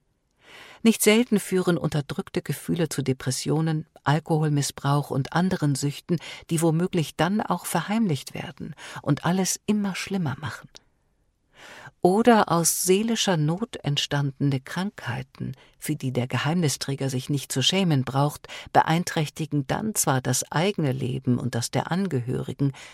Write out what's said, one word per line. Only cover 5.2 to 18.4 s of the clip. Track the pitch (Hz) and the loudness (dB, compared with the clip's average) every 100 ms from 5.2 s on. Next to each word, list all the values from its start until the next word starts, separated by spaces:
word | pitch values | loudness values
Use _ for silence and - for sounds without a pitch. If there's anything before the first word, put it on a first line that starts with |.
| 135 | -2
anderen | 165 180 180 147 139 | 0 0 0 0 0
Süchten, | 143 - - 170 - - - | -2 -4 -4 -4 -4 -16 -6
die | 165 | 0
womöglich | 165 160 185 175 147 - | 2 2 0 0 -2 0
dann | 160 208 | 0 0
auch | - 180 - | -2 -4 -2
verheimlicht | 175 160 220 214 139 - | -4 0 0 0 0 -4
werden | - - - - - - - | -12 -12 -12 -14 -14 -16 -6
und | - 143 | -2 0
alles | 156 185 180 - - | 2 0 0 -2 0
immer | 214 202 175 | 0 0 -4
schlimmer | - 190 156 - | -4 -2 -2 -4
machen. | 120 - - - _ _ _ _ _ _ _ - - - - - | -6 -10 -16 -20 _ _ _ _ _ _ _ -20 -20 -20 -20 0
Oder | 180 196 240 220 - | 2 6 6 6 6
aus | 170 165 - | 2 2 2
seelischer | 180 190 226 226 - 175 | 4 4 2 0 2 2
Not | 151 175 226 - | 2 0 -6 -6
entstandene | - 143 - 143 143 - 143 139 | -4 -2 -2 -2 -2 0 0 0
Krankheiten, | - 180 196 - - 117 135 - 127 131 - _ | -2 -6 -6 -6 -8 -8 -8 -10 -10 -10 -16 _
für | - 151 | -6 -4
die | 131 | -2
der | 127 123 | -2 -2
Geheimnisträger | 123 139 180 156 - - 135 135 | 0 0 2 0 0 -4 -4 -4
sich | 127 - | -4 -2
nicht | 143 - | -4 -2
zu | 135 | -2
schämen | - 190 185 143 | 0 2 2 2
braucht, | 123 135 147 - | 2 2 0 -2